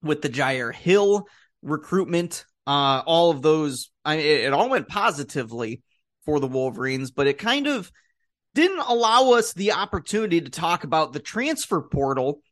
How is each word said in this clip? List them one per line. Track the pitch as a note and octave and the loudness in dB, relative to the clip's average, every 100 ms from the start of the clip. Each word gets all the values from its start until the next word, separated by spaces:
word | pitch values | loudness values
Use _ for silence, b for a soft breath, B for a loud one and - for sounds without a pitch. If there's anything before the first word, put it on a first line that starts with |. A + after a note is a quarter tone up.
with | D#3 D3+ | -2 -2
the | D3+ | -2
Jair | B2+ C3+ C3 A#2+ | -2 -2 -2 -6
Hill | - - G3 G3+ G3+ G3 b b _ | -6 2 4 4 2 -2 b b _
recruitment, | D#3+ D3+ - F#3 F#3 E3+ F3 - - _ - | -8 -8 -2 -2 0 -2 -4 -8 -16 _ -2
uh, | C#3+ C#3+ C3+ | 0 2 0
all | - E3 E3+ | 2 4 4
of | D3+ | 4
those. | D#3 D#3 D3+ B2+ - _ | 2 2 0 -6 -12 _
I, | C#3+ | -4
it, | D#3 D3+ D3+ A#2+ | -2 2 2 2
it | |
all | C#3 A#3 | 0 2
went | C4+ A#3+ | 0 -4
positively | F3+ A3 D3 C3+ - A2+ A#2 A2+ A#2 _ _ _ _ | -2 -2 -2 -6 -6 -8 -6 -8 -8 _ _ _ _
for | - D3+ | -2 -2
the | C3+ | 0
Wolverines, | C3 C3 A#2+ C3 C3 C3 | -2 -4 -4 -6 -4 -6
but | B2 C#3+ | 0 0
it | C#3 | 0
kind | G#3 C4+ C#4+ | -2 -2 0
of | C#4 F3+ _ _ _ _ _ _ | -4 -6 _ _ _ _ _ _
didn't | - F4 F#4 - | 2 2 2 -2
allow | A#3+ A3 A3+ C4 | 2 4 4 6
us | A#3+ A3+ | 6 4
the | - G3+ | -2 -2
opportunity | E3+ G3 F#3+ - G#3 A3 E3+ | 0 -2 -6 -4 -2 2 0
to | D#3 | -2
talk | - E3+ F3 | -6 -2 -2
about | D3+ D#3+ D3+ | 0 0 0
the | C#3 | -2
transfer | - A3 C4+ D#4+ - F3+ | -8 -6 -4 -4 -2 -4
portal | - C#3 C#3 C3 C3 D3 _ | -2 -2 0 0 -2 -4 _